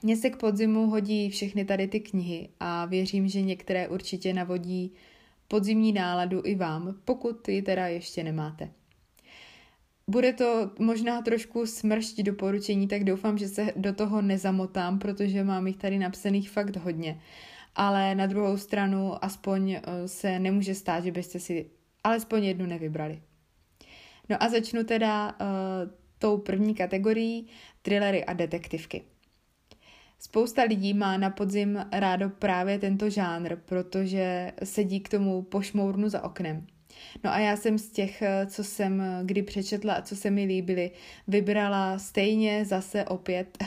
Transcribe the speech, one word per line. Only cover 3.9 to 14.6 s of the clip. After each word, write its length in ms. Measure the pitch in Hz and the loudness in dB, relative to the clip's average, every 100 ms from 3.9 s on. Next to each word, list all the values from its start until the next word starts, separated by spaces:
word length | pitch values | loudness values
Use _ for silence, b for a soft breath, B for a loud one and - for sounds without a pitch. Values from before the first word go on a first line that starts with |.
| 190 - 185 185 | -4 -6 -4 -2
navodí 600 | 185 180 180 175 185 185 B B B B B - | -2 -2 -4 -2 -4 -4 B B B B B -2
podzimní 440 | 214 202 220 220 | 0 4 4 4
náladu 500 | 202 180 180 180 185 | 4 2 0 0 0
i 100 | - | 0
vám, 400 | 196 175 156 175 196 | 0 0 -2 -6 -4
pokud 440 | - 254 233 226 - | -2 -2 -2 -4 -2
ji 140 | 196 | -2
teda 240 | 196 185 180 | 0 0 0
ještě 380 | 170 175 - | -4 -6 -6
nemáte. 460 | 160 156 151 156 156 - _ _ _ _ B B B B B B _ _ - | -4 -4 -4 -8 -12 -14 _ _ _ _ B B B B B B _ _ -2
Bude 260 | 226 254 | 4 4
to 380 | 240 240 226 202 - | 4 4 2 0 0
možná 440 | 226 226 233 240 | 2 2 0 0
trošku 440 | 233 226 - 233 226 | 2 0 0 -4 -4
smršť 540 | - 220 214 220 - | 0 2 2 0 -2
doporučení, 680 | 208 202 196 202 208 202 196 | -2 0 0 0 0 0 2
tak 160 | 202 | 2
doufám, 340 | 196 190 214 208 | 2 2 2 0
že 100 | 196 | 0
se 240 | 196 214 - | -2 -2 0
do 160 | 196 | -2
toho 300 | 196 214 214 | 0 0 2
nezamotám, 760 | 202 190 190 190 | 2 2 2 0